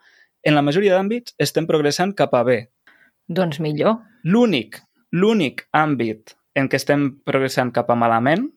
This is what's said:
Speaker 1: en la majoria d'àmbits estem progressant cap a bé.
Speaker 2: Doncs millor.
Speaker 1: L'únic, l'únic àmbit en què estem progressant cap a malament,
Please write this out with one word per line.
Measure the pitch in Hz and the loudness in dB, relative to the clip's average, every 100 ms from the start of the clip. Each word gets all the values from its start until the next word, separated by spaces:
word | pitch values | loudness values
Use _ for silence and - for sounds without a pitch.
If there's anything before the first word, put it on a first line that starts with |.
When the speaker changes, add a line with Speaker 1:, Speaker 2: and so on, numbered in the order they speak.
| _ _ _ _ | _ _ _ _
Speaker 1:
en | - | 0
la | 151 | 2
majoria | 147 160 202 185 | 2 2 2 2
d'àmbits | 196 240 - - | 0 -6 -8 -6
estem | 143 - 160 | -2 -2 0
progressant | 156 147 143 110 98 | 0 0 0 -4 -2
cap | 139 | 0
a | 123 | 2
bé. | 120 117 113 _ _ _ _ _ - | 2 0 -4 _ _ _ _ _ -6
Speaker 2:
Doncs | 175 175 143 | -2 -2 -2
millor. | 156 151 165 226 - _ | -4 0 0 0 -8 _
Speaker 1:
L'únic, | 156 220 240 147 104 - _ _ _ | 0 2 4 0 -4 -16 _ _ _
l'únic | 170 208 226 135 - - | 0 2 2 -2 -4 -4
àmbit | 151 156 131 113 110 - _ _ | 0 0 0 -4 -6 -14 _ _
en | 143 135 | -4 -2
què | |
estem | 139 - 143 143 131 | -2 0 0 -2 -6
progressant | - 139 135 131 123 | -4 -2 -2 -2 -2
cap | 120 123 | -2 0
a | |
malament, | 120 117 113 127 170 285 | 2 2 2 2 0 -2